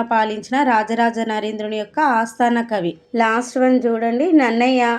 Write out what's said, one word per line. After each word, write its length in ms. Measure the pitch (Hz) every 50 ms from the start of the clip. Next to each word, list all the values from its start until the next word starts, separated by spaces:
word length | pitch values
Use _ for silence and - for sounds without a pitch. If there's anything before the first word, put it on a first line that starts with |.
| 233
పాలించిన 540 | 233 233 220 220 214 214 214 - - 254 269 294
రాజరాజ 560 | 254 233 220 214 220 226 233 233 233 233 226 226 220
నరేంద్రుని 500 | 214 214 208 214 214 214 214 214 220 214
యొక్క 200 | 208 208 - 302 311 285 240 220
ఆస్థాన 400 | 233 233 - - 247 240 240 233 233 233
కవి. 220 | 220 196 170 170 165 - _ _ -
లాస్ట్ 440 | 226 226 220 220 240 247 247 - 262
వన్ 180 | 254 254 254 247 240
చూడండి, 420 | 233 226 226 233 233 233 247 302 370 320
నన్నయ్య 520 | 302 262 226 226 233 247 254 262 254 240 233 233